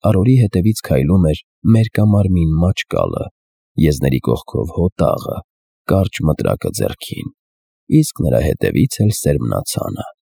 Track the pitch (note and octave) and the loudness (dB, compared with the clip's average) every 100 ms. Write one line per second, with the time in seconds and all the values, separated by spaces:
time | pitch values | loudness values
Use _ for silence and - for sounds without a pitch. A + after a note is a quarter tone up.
0 | - G2 G#2+ C3 A2+ F#2 G2 G#2+ - C#2 | 2 2 4 4 4 2 0 -2 0 0
1 | C#2 F#2+ E2 D2+ _ _ - A2+ A2 - | 2 2 2 0 _ _ 2 2 2 2
2 | G#2+ G#2 G2 F2+ E2 D#2 F2 - - G1+ | 2 2 2 2 2 2 0 0 -6 -4
3 | G1+ - - _ _ _ _ - D#2 C2+ | -4 -4 -8 _ _ _ _ 0 2 2
4 | C2+ C2 - A#1 - - C#2 - F2+ - | 0 0 -2 -4 -4 -6 -6 -2 -2 0
5 | D#2+ - - - - _ _ _ - F#2+ | -2 -2 -6 -10 -12 _ _ _ -2 0
6 | F#2+ - D#2 D2+ G1+ G1+ - - - - | 0 -2 -2 0 -2 -2 -4 -4 -6 -6
7 | - - - _ _ _ _ _ _ D#3 | -12 -12 -12 _ _ _ _ _ _ 2
8 | D3+ - D2 A#1+ E2 - G1+ - B2 - | 2 -2 0 0 0 0 -2 0 0 2
9 | G#2+ - - C#2+ A#1 G1+ - - - - | 0 0 -2 -2 -2 -4 -6 -8 -8 -10
10 | - _ | -12 _